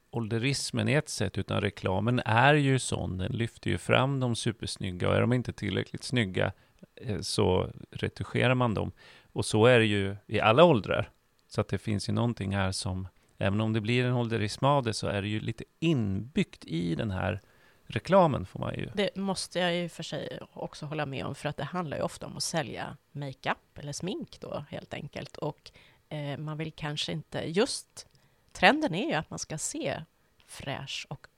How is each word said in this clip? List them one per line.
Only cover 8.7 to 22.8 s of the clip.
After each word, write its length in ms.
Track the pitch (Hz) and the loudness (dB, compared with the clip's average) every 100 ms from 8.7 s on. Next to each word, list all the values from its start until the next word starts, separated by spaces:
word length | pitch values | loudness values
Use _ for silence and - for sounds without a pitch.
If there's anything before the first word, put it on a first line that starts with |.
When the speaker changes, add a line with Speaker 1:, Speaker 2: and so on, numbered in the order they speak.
Speaker 1:
dem. 180 | 92 92 - - - _ | 0 -2 -6 -20 -20 _
Och 140 | - - | -6 0
så 200 | 107 117 | 6 8
är 140 | 123 | 8
det 60 | 110 | 6
ju 300 | 104 98 101 - | 2 -2 -6 -4
i 120 | 104 | 2
alla 240 | 107 123 | 6 8
åldrar. 460 | 175 123 - - - _ _ _ _ | 8 8 2 0 -2 _ _ _ _
Så 140 | - | -4
att 60 | - | -2
det 100 | 98 | -2
finns 320 | - 101 - | -2 -2 0
ju 40 | |
någonting 420 | 107 120 113 98 98 | 0 0 -2 -2 0
här 160 | 95 | 0
som, 360 | 95 95 92 92 _ _ - | -2 -4 -4 -6 _ _ -2
även 240 | 101 101 | 0 2
om 120 | 110 | 2
det 80 | 110 | 0
blir 240 | 104 123 123 | 2 2 2
en 80 | |
ålderism 520 | 123 117 113 104 - 135 | 2 0 0 -2 0 2
av 180 | 143 | 4
det, 100 | 120 | 2
så 140 | 104 - | -2 -2
är 140 | 101 | -2
det 60 | 101 | -2
ju 120 | 107 | -2
lite 240 | 107 - - - | -4 -8 -10 -2
inbyggt 840 | 165 143 104 95 117 208 - - - | 0 2 2 -2 -2 -2 -2 -4 -8
i 300 | 165 170 160 | -4 -2 -2
den 160 | 107 | -2
här 300 | 92 95 101 - _ _ _ - | -2 -2 -4 -8 _ _ _ -8
reklamen, 600 | 113 - 190 170 117 92 | -6 4 6 6 4 -4
får 140 | - | -6
man 160 | - - | -6 -4
ju. 140 | - - | -6 -2
Speaker 2:
Det 200 | 190 - | -2 -2
måste 440 | 196 185 - 175 | -4 -4 -4 -2
jag 160 | 180 175 | 0 0
ju 140 | 170 | -4
för 140 | - | -8
sig 360 | 165 - - - - | -8 -6 -8 -10 -14
också 320 | - 170 - 147 | -10 -10 -8 -8
hålla 200 | 151 147 | -4 -4
med 200 | 131 - | -4 -6
om, 100 | 139 | -6
för 140 | 147 | -6
att 80 | 147 | -6
det 60 | |
handlar 340 | 143 180 160 - | -6 -4 -4 -2
ju 60 | |
ofta 220 | 175 - - | -4 -6 -12
om 120 | - | -6
att 60 | |
sälja 540 | - 165 143 85 | -4 -2 -4 -6